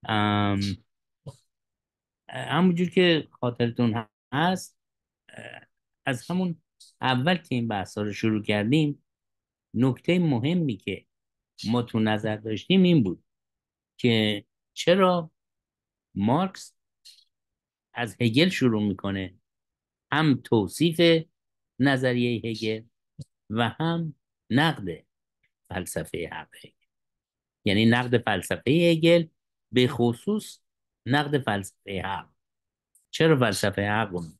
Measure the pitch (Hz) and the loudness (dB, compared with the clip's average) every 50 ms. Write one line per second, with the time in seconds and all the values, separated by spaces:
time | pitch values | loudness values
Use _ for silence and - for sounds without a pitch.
0 | - - 110 104 104 104 104 104 104 101 101 98 101 101 98 - _ _ _ _ | -4 -2 0 0 2 2 2 2 2 0 0 0 -2 -4 -6 -8 _ _ _ _
1 | _ _ _ _ _ - - _ _ _ _ _ _ _ _ _ _ _ _ _ | _ _ _ _ _ -20 -20 _ _ _ _ _ _ _ _ _ _ _ _ _
2 | _ _ _ _ _ - - 123 127 123 131 160 180 185 175 165 180 180 - 190 | _ _ _ _ _ -14 -12 -12 -6 -2 2 4 4 4 4 2 -2 0 2 4
3 | 180 175 170 151 - _ _ _ - 123 120 _ 120 117 117 - 123 117 107 117 | 4 6 4 2 0 _ _ _ -4 -4 -2 _ -2 -2 0 0 0 0 0 -2
4 | 110 _ _ _ _ _ - 139 160 180 185 185 - - _ _ _ _ _ _ | -6 _ _ _ _ _ -2 0 0 0 0 -2 -8 -14 _ _ _ _ _ _
5 | _ _ _ _ _ - - - - - - - - _ _ _ _ _ _ _ | _ _ _ _ _ -20 -20 -18 -18 -18 -18 -20 -20 _ _ _ _ _ _ _
6 | _ 139 135 120 - - 175 185 185 180 165 - _ _ _ _ - _ _ _ | _ -6 -6 -6 -6 -4 -4 -2 -2 -2 -4 -10 _ _ _ _ -20 _ _ _
7 | - 127 131 127 127 170 185 175 - - 131 120 117 113 110 98 92 - - 107 | -2 -2 0 0 2 0 0 0 -2 -4 -4 -4 -2 -2 -4 -4 -6 -6 -6 -6
8 | 104 107 98 - - 110 107 107 104 - 104 104 101 110 139 160 156 147 147 _ | -6 -6 -4 -2 0 0 0 0 -2 -2 -2 0 0 2 2 2 2 0 -2 _
9 | _ _ _ _ _ _ _ _ _ _ _ _ _ _ - 107 123 131 123 - | _ _ _ _ _ _ _ _ _ _ _ _ _ _ -2 0 0 0 0 -2
10 | _ - 175 180 175 160 135 113 120 147 175 180 165 143 107 92 _ - 95 - | _ 0 0 2 2 2 0 0 0 0 0 0 0 -2 -4 -6 _ -10 -10 -10
11 | _ _ _ _ _ _ _ _ _ _ _ - - 101 117 120 120 - - 113 | _ _ _ _ _ _ _ _ _ _ _ -10 -4 -2 -2 -2 -2 -2 -2 0
12 | 110 110 107 104 107 110 107 107 107 110 110 98 - _ 180 190 185 180 175 156 | 0 2 0 0 -2 -6 -6 -6 -6 -8 -8 -8 -2 _ 4 4 6 6 6 4
13 | 110 92 82 - _ _ _ _ _ _ _ _ _ _ _ _ _ _ _ - | 4 2 -2 -6 _ _ _ _ _ _ _ _ _ _ _ _ _ _ _ -2
14 | - 123 113 110 107 107 104 101 - _ _ _ _ _ _ - - - 175 196 | 0 0 2 2 2 0 -2 -4 -8 _ _ _ _ _ _ -4 0 2 2 4
15 | 190 185 180 175 165 160 _ _ _ _ _ _ _ _ _ _ _ _ _ _ | 4 2 2 0 -4 -8 _ _ _ _ _ _ _ _ _ _ _ _ _ _
16 | _ _ _ 98 101 110 127 160 185 190 - - - - _ _ _ _ _ _ | _ _ _ -2 0 0 0 0 -2 -4 -6 -12 -20 -20 _ _ _ _ _ _
17 | _ - - _ _ _ _ _ _ _ _ _ _ _ _ _ _ _ _ 120 | _ -20 -20 _ _ _ _ _ _ _ _ _ _ _ _ _ _ _ _ -8
18 | 120 104 98 _ 123 117 110 135 165 190 185 - 135 123 110 107 104 104 90 - | -8 -8 -4 _ 0 2 4 4 2 2 2 0 0 0 2 2 -2 -2 -4 -4
19 | - 98 98 98 95 92 92 _ _ _ _ _ _ _ _ _ _ _ _ _ | -6 -6 -4 -4 -6 -8 -12 _ _ _ _ _ _ _ _ _ _ _ _ _
20 | _ _ 143 147 160 151 131 120 - - 123 113 101 87 - - 147 175 160 165 | _ _ -2 0 2 2 2 0 0 0 0 0 0 0 -2 0 0 0 2 4
21 | 170 165 165 165 165 _ _ _ _ _ _ _ _ _ _ _ 127 139 139 127 | 4 4 4 2 0 _ _ _ _ _ _ _ _ _ _ _ 2 2 2 2
22 | 131 127 123 123 120 120 120 107 107 117 113 107 110 110 110 110 113 _ _ _ | 0 0 0 0 0 0 -2 -4 -6 -8 -8 -6 -4 -4 -6 -6 -10 _ _ _
23 | _ _ _ - - _ _ _ _ _ 107 113 117 117 - _ 156 165 170 170 | _ _ _ -20 -20 _ _ _ _ _ -2 -2 -2 -2 -2 _ -2 -2 -2 -2
24 | 170 156 143 _ _ _ _ _ _ _ 110 131 151 165 151 - 101 92 82 - | -6 -8 -10 _ _ _ _ _ _ _ 0 2 2 2 0 -2 -8 -10 -10 -12
25 | _ _ _ _ _ _ _ _ _ _ _ _ _ _ 90 92 90 - - 90 | _ _ _ _ _ _ _ _ _ _ _ _ _ _ -8 -8 -8 -6 -8 -8
26 | 80 - - 87 82 80 80 80 78 _ - - - - _ _ _ _ _ _ | -8 -8 -8 -10 -10 -10 -12 -16 -16 _ -20 -20 -20 -20 _ _ _ _ _ _
27 | _ _ _ _ _ _ _ _ _ _ _ _ _ 107 95 104 113 117 117 123 | _ _ _ _ _ _ _ _ _ _ _ _ _ 0 0 4 4 4 4 2
28 | 123 120 123 117 - - 104 92 - - 95 87 - 120 143 170 175 170 165 160 | 0 0 -2 -2 -2 -2 -4 -4 -4 -6 -8 -4 0 0 2 2 4 2 2 4
29 | 160 165 170 170 165 165 _ _ _ _ _ _ _ _ 107 123 127 123 - - | 4 4 4 4 2 -2 _ _ _ _ _ _ _ _ 2 2 2 2 2 2
30 | 120 120 117 117 - 196 208 214 196 - - _ _ _ _ _ _ _ _ _ | 0 0 0 -2 -4 -4 -4 -4 -6 -10 -20 _ _ _ _ _ _ _ _ _
31 | _ 113 131 147 147 143 147 139 127 - 104 101 98 - _ _ _ 98 98 92 | _ 0 0 0 0 0 -2 -2 -2 -2 -4 -4 -6 -10 _ _ _ -10 -8 -8
32 | 85 95 98 90 - _ _ _ _ _ _ _ _ _ _ _ _ _ _ _ | -6 -6 -8 -8 -10 _ _ _ _ _ _ _ _ _ _ _ _ _ _ _
33 | _ _ - - 156 165 160 131 127 110 98 - - 104 95 - 101 104 104 110 | _ _ -2 2 4 4 4 4 4 0 0 0 -2 -2 -2 -2 -2 -2 -2 -2
34 | 113 101 90 87 85 80 - | -2 -4 -6 -8 -10 -10 -16